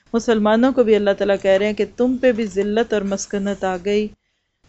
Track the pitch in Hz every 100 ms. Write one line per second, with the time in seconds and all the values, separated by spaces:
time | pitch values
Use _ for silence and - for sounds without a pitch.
0 | _ 233 220 220 214 220 254 269 220 208
1 | 202 196 202 196 196 190 208 208 202 -
2 | 247 254 254 220 220 185 202 208 233 214
3 | 196 196 - 202 196 196 190 185 185 208
4 | 214 - _ _ _ _